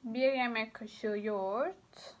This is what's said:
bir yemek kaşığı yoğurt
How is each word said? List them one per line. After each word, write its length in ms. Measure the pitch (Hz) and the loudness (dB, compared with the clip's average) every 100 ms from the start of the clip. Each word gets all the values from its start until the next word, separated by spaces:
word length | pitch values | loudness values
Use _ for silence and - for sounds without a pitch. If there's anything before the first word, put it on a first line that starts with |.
bir 280 | 247 226 262 | -4 4 4
yemek 420 | 269 247 226 220 | 4 2 2 -2
kaşığı 460 | - 214 - 214 208 | -6 -14 -6 -2 -2
yoğurt 920 | 208 208 190 208 311 381 - - - - | 0 0 0 0 -2 -4 -18 -18 -18 -18